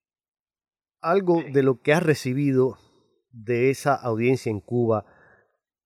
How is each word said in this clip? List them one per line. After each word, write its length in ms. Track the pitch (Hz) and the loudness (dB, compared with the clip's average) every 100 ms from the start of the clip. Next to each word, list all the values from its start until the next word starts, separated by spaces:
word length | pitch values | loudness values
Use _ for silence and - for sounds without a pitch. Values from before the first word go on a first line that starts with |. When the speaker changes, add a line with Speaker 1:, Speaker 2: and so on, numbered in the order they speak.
| _ _ _ _ _ _ _ _ _ _ | _ _ _ _ _ _ _ _ _ _
Speaker 1:
algo 380 | 165 190 180 170 | -2 0 2 0
Speaker 2:
Sí. 120 | 156 | 0
Speaker 1:
de 100 | 135 | 0
lo 200 | 135 123 | 2 0
que 100 | - | 0
has 100 | 156 | 0
recibido 720 | 156 139 127 131 143 131 127 - _ _ _ _ _ | 2 -2 -2 -2 0 2 0 -2 _ _ _ _ _
de 360 | 120 104 120 131 | -16 -4 0 0
esa 240 | 131 147 | 0 -2
audiencia 540 | 131 123 110 120 127 120 | -2 -2 0 0 0 -2
en 100 | 104 | -6
Cuba, 440 | - 120 117 110 - _ _ _ _ _ _ _ | -4 -2 0 0 -2 _ _ _ _ _ _ _